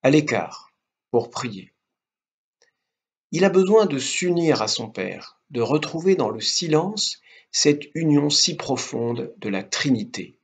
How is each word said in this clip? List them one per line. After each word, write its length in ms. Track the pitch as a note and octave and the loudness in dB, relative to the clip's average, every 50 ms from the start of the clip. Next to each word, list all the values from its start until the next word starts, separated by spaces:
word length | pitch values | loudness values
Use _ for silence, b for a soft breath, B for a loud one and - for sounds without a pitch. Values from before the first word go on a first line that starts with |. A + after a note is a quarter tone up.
à 80 | - C3+ | 4 6
l'écart 600 | C#3+ D#3 D3+ D3+ B2 G2+ E2 D#2 - - - _ _ _ _ _ _ _ _ _ | 6 6 4 4 -2 -2 -4 -6 -10 -16 -20 _ _ _ _ _ _ _ _ _
pour 180 | - A#2+ A2+ - | -2 -2 -2 -2
prier. 440 | - - - B2 G#2 F#2+ F#2 _ _ _ _ _ _ _ _ _ _ _ _ _ _ _ _ _ _ _ _ _ _ _ _ _ _ _ _ _ _ _ _ _ | -8 -8 -8 -8 -10 -10 -16 _ _ _ _ _ _ _ _ _ _ _ _ _ _ _ _ _ _ _ _ _ _ _ _ _ _ _ _ _ _ _ _ _
Il 120 | - D#3+ F3+ | 0 2 2
a 60 | G3 | 4
besoin 360 | F3 F#3 F#3+ F#3 G#3 A3 G#3+ | 6 4 4 6 6 6 6
de 140 | - C#3+ C3+ | 4 0 -2
s'unir 600 | B2 - - - F3+ F3+ F3 E3+ E3+ D#3+ C#3+ A2 | -4 -4 -4 -2 -2 0 0 2 2 2 2 2
à 80 | A2 G#2+ | 2 -2
son 200 | - - A#2+ G#2+ | -4 -4 -6 -8
Père, 480 | - - F#2+ G2 F#2 - - - _ _ _ _ | -8 -8 -8 -8 -8 -12 -14 -18 _ _ _ _
de 100 | D3 A#2+ | -4 -2
retrouver 560 | A#2 A2 C#3+ D#3 D3+ - - E3 E3 F#3+ G3 | -2 0 0 -2 -2 -4 -8 -2 2 2 2
dans 140 | E3+ C3+ G#2+ | 2 2 -2
le 100 | A2 A2+ | -4 -4
silence 800 | G2+ - - - F3+ E3 D3+ D3+ E3 F#3+ G#3+ G#3 - - - b b b b b b b | -6 -4 -4 -4 -2 2 2 2 2 0 -4 -4 -6 -6 -6 b b b b b b b
cette 320 | - - - D3+ D3 D3 - - _ | -4 0 2 2 2 2 -2 -12 _
union 340 | D3+ E3 D#3 D3 C#3+ C#3+ D3 | -2 0 2 4 4 2 2
si 260 | D3 - - - F3+ | 2 2 0 0 -2
profonde 800 | D3 - - C#3 B2 - - - A#2 A#2 A#2 A#2+ A#2+ - - - - | -4 -4 -4 -4 -4 -4 -8 -6 -4 -4 -4 -4 -4 -6 -10 -12 -10
de 100 | - G#2+ | -8 -6
la 120 | G2+ G2 | -4 -4
Trinité 760 | G2 - - - - D3 C3 A2 G#2 - - - F2+ D2 - _ | -6 -6 -6 -4 0 0 0 0 0 -8 -10 -12 -12 -12 -16 _